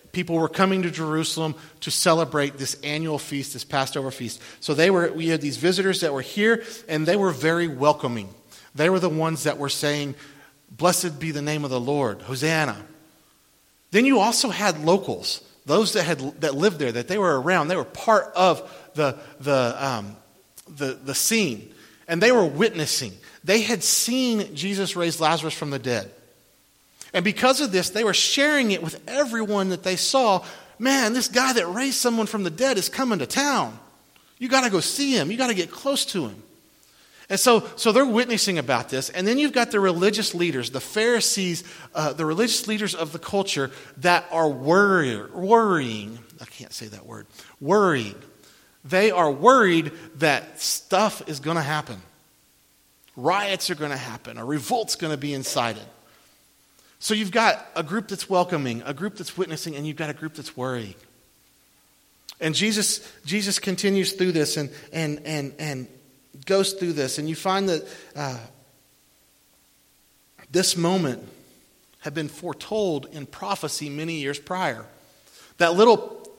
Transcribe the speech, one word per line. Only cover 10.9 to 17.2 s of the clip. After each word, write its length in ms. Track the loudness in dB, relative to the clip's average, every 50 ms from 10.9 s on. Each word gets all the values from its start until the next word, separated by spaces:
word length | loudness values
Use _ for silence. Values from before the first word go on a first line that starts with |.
| 2 2 0 -4 -6 -6
be 100 | -6 -6
the 120 | -6 -4
name 240 | -4 -2 -2 -2 -2
of 40 | -2
the 100 | -2 -2
Lord, 420 | -2 0 0 0 0 0 -2 -6 -8
Hosanna." 600 | -8 -4 -2 0 0 2 2 0 -2 -4 -6 -10 -18 -20 -20 _ _ _ _ _ _ _ _ _ _ _ _ _ _ _ _ _ 0
Then 140 | 2 4 6
you 140 | 6 6 6
also 300 | 4 4 2 2 0 0
had 340 | 0 0 0 0 0 2 4
locals, 600 | 4 4 4 2 -2 -6 -6 -6 -6 -8 -8 -10 -18 -20 _ -2
those 260 | 2 4 4 4 2 2
that 100 | 0 0
had, 380 | 0 -2 -2 -4 -8 -6 -2
that 140 | -2 -2 2
lived 240 | 2 2 2 2 2
there, 140 | -2 -2 -2
that 140 | -2 -4 -2
they 100 | 0
were 200 | 0